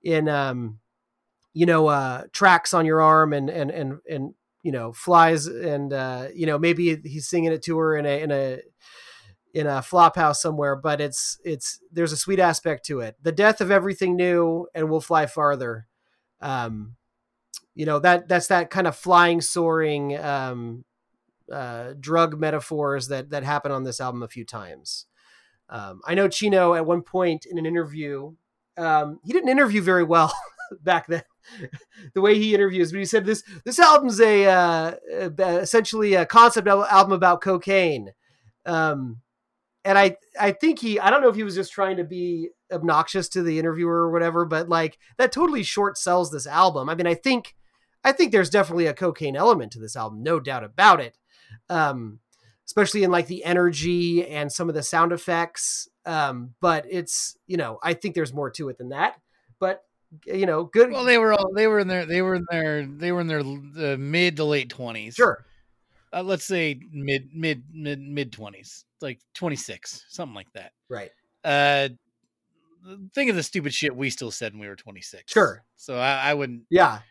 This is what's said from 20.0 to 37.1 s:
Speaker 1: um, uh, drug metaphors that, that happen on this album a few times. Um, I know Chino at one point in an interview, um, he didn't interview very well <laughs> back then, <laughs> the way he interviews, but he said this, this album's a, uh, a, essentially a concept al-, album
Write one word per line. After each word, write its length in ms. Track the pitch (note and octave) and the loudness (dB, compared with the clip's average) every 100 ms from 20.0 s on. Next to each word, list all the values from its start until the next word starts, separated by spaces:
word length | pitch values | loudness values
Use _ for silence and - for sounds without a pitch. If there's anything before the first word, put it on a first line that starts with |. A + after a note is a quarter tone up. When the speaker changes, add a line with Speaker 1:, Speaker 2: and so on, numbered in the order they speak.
| C#3+ C#3+ | -4 -6
Speaker 1:
um, 680 | D3 C#3 C3 B2 A#2 A#2 - _ _ _ _ _ - | -4 -4 -4 -8 -10 -12 -18 _ _ _ _ _ -14
uh, 420 | C#3+ B2 A#2 B2 C#3+ | -12 -10 -12 -14 -14
drug 400 | C3+ E3 E3 D#3 | -2 2 2 0
metaphors 680 | D#3 D3+ C3 D#3 C#3+ C#3 B2+ | -4 -4 -6 -4 -4 -4 -6
that, 240 | C3+ C#3 | -8 -8
that 120 | C#3+ | -8
happen 280 | C3+ D3 C#3+ | -4 -4 -4
on 120 | C3+ | -6
this 160 | C3 A#2+ | -6 -8
album 220 | B2+ B2 | -8 -8
a 60 | A#2+ | -12
few 180 | - A2+ | -14 -14
times. 640 | A#2 F#2 C#2 D2 - - _ _ _ _ _ _ | -14 -16 -16 -14 -14 -16 _ _ _ _ _ _
Um, 320 | A2+ G2+ F#2 D3 | -14 -14 -14 -4
I 100 | F3+ | 0
know 120 | G3 | 0
Chino 460 | F#3 G#3+ F#3+ F3 | 0 0 4 4
at 120 | E3+ D#3+ | 2 0
one 160 | F3 | -2
point 440 | E3+ F#3 F3 D#3+ - | -2 -2 -2 -2 -6
in 120 | F3 | -6
an 80 | D#3+ | -4
interview, 680 | E3+ D#3 D3+ D3 C#3 C#3+ D#3+ _ _ _ - | -4 -4 -8 -10 -10 -12 -20 _ _ _ -8
um, 420 | E3 D#3 D3 D#3 | 0 0 0 -8
he 100 | D#3+ | -2
didn't 160 | F4 F4 | 0 2
interview 320 | C4+ C4 G#3 | 4 4 2
very 220 | F3+ F3+ | 2 2
well 300 | E3+ E3 D#3 - - _ | 4 4 4 0 -10 _
<laughs> 240 | - - | -18 -8
back 240 | D3+ E3+ - | 0 0 0
then, 160 | E3 - _ _ A#3 C#3+ | -6 -6 _ _ -18 -18
<laughs> 440 | - _ A3 E3+ | -18 _ _ -8
the 80 | F#3+ | 0
way 160 | G3+ G#3 | 4 4
he 180 | G#3+ G3+ | 4 4
interviews, 360 | G3 F#3 E3 | 2 2 -2
but 80 | F#3 | -2
he 60 | G3 | -2
said 200 | A3 G3 | 0 0
this, 180 | G#3+ - F3+ - | -4 -6 -14 -6
this 140 | B3+ | 4
album's 400 | F4 D4+ C4 G#3 | 8 8 4 4
a, 260 | A3+ G#3 G3 | 6 8 6
uh, 460 | F#3 F3 E3 D#3+ - - | 6 4 2 -2 -8 -10
a, 480 | D#3+ F#3 D3+ F#3+ F3 | -8 -6 -2 0 0
essentially 560 | F#3 A#3 G#3+ A3 G#3 F#3+ | 2 2 2 -2 2 2
a 100 | E3 | 6
concept 420 | A3+ A#3 A#3 G3 | 8 8 6 2
al-, 180 | G3+ G3+ | 2 6
album 280 | G3 G3 | 6 6